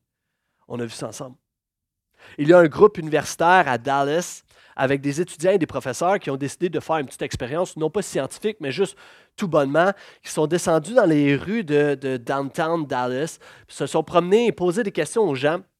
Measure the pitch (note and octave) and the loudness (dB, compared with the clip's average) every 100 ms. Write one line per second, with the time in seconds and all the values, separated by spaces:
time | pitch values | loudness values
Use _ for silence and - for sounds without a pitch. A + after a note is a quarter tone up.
0 | _ _ _ _ _ _ _ B2 A#2 - | _ _ _ _ _ _ _ -10 -8 -8
1 | B2 G#2+ C3+ B2+ _ _ _ _ _ _ | -12 -12 -16 -18 _ _ _ _ _ _
2 | _ _ - - D3 F3+ E3 - G#3 F#3 | _ _ -20 -2 6 6 6 6 4 4
3 | D#3 D3 C3+ - E3+ F#3 D3 A#2+ B2+ C#3 | -2 -4 -4 0 4 4 4 -2 0 0
4 | C#3 E3 F3+ - _ _ _ - C3 C#3 | 0 -2 -4 -12 _ _ _ -4 -2 0
5 | C#3 C#3+ F3 - F3+ G3 D3+ C3+ C3+ A#2 | -2 -4 -6 -2 0 0 0 -4 -8 -4
6 | F3 G3 - C3+ C#3 - F3+ D#3 - D#3+ | -2 -2 -4 -6 -6 -6 -4 -4 -4 -4
7 | C3 - D3 - A#2+ D#3 F#3 D#3 D#3 G#3 | -4 -8 -10 -8 -6 -4 -6 -4 -4 -4
8 | - E3+ C3 - G#3+ G#3+ G3 C#3 G3 - | -4 -6 -6 -6 -8 -6 -8 -4 -4 -4
9 | - - _ - G3 D3+ C#3 D#3 F#3 G3 | -20 -20 _ -8 0 2 2 2 2 0
10 | - - - - D#3 F3 - D#3+ D#3 B3 | -12 -20 -8 -4 0 0 2 0 2 2
11 | F#3+ D3+ C#3+ C#3 E3+ A#3 D#3+ D3 D3 C3+ | 4 4 4 2 0 -6 0 2 2 0
12 | C3+ B2+ A#2 C#3 C#3 - D#3+ E3+ C#3+ C3 | -4 -6 -4 -4 -4 -4 -2 -2 -2 -4
13 | B2+ B2+ D#3+ - - - _ - C#3+ D#3+ | -4 -4 -6 -8 -20 -20 _ -8 -2 -2
14 | D#3 E3+ F3 G#3+ A#3 - F3+ F3 G3+ - | 2 0 4 4 2 0 -2 0 -2 -4
15 | D3+ A#3 G3+ C3 C#3+ F3 - | -4 0 0 2 0 -2 -8